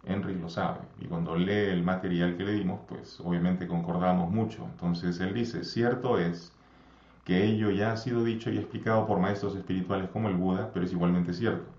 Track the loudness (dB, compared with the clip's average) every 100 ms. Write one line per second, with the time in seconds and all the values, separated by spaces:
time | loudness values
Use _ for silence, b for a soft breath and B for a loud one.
0 | -2 -2 -2 -4 -6 -4 -4 -4 -12 -14
1 | -6 -4 -2 0 2 2 2 2 2 0
2 | 0 2 2 0 -2 0 0 -4 -10 -14
3 | -14 -10 -2 2 2 0 0 -2 -2 0
4 | 2 2 2 0 -2 -4 -12 -4 -2 0
5 | -2 -2 -2 -2 -2 -4 -4 0 0 2
6 | 0 2 2 -2 -10 B B B B B
7 | B B 0 4 4 4 2 2 2 0
8 | 0 0 2 0 -2 -2 -4 -4 2 2
9 | 4 2 2 2 -2 -4 -2 -2 0 -2
10 | -2 -2 0 2 2 2 0 -2 -2 2
11 | 4 4 2 2 0 0 -6